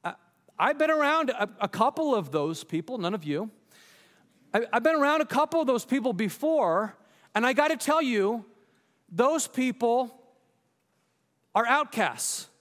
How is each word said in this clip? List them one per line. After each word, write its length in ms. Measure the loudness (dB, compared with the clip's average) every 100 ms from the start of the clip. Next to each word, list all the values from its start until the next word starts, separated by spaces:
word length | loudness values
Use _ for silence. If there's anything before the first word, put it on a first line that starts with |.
Uh, 120 | -10 -10 _ _ _ -2
I've 200 | 0 2
been 120 | 0
around 420 | 2 2 2 -2
a, 180 | -4 -6 -4
a 80 | -6
couple 480 | 0 0 2 0 0
of 160 | 0
those 320 | -4 -4 -6
people, 360 | -6 -8 -6 -6
none 140 | -4
of 120 | -4 -4
you. 260 | -6 -6 _ _ -20 -20 -20 _ _ _ _ _
I, 120 | -2 0
I've 120 | 0
been 120 | 2 4
around 240 | 2 2
a 60 | 0
couple 340 | 0 2 2
of 80 | 2
those 160 | 0
people 300 | 0 -2 0
before, 840 | -2 -4 -2 0 2 2 2 -2 -10 _ _ _ 0
and 100 | 2
I 60 |
gotta 240 | 2 2 0
tell 260 | 0 2
you, 440 | 2 0 0 -2 -8 _ _ _ _ _ _
those 340 | 0 2 2 -2
people 720 | -2 -2 0 0 0 -2 -10 _ _ _ _ _ _ _ _ _ _ _ _ _
are 140 | -2 2
outcasts. 800 | 0 0 -2 -2 -2 -8 -8 -12 _